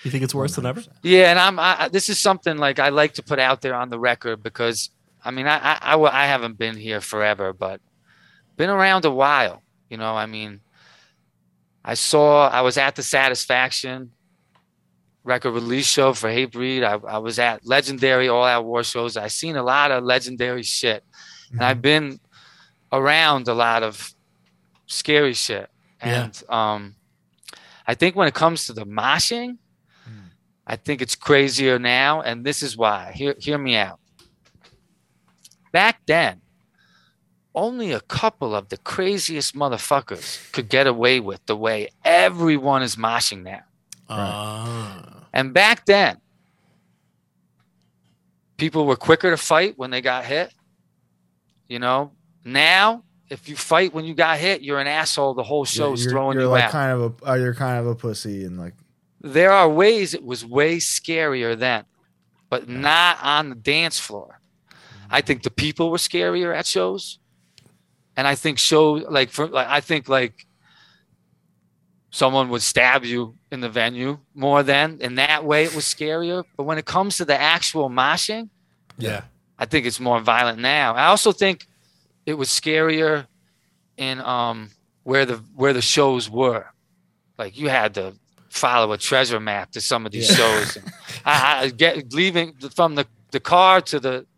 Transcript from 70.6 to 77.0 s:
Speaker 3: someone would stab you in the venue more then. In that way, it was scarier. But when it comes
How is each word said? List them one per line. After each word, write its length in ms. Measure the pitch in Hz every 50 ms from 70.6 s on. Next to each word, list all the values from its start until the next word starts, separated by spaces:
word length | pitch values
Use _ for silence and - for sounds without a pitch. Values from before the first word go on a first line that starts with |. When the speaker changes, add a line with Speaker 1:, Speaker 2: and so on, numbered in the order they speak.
| _ _ _ _ _ _ _ _ _ _ _ _ _ _ _ _ _ _ _ _ _ _ _ _ _ _ _ _ _ _
Speaker 3:
someone 380 | - - 143 131 135 135 131 123
would 120 | 120 117
stab 420 | - - - 127 123 127 131 135 120
you 320 | 120 120 120 117 113 117 _ _ _
in 100 | 143 127
the 80 | 123 117
venue 500 | 107 120 113 117 123 123 127 139 147 143 _ _ _
more 280 | 143 135 143 143 143
then. 360 | 139 139 139 143 151 160 160 131
In 160 | 123 123 123
that 280 | 131 139 147 156 151 156
way, 200 | 147 147 151 160
it 100 | 165 160
was 100 | 151 -
scarier. 600 | - - - 151 156 160 165 170 170 175 180 170 - _
But 80 | - 139
when 140 | 151 160 156
it 60 | -
comes 300 | - - 185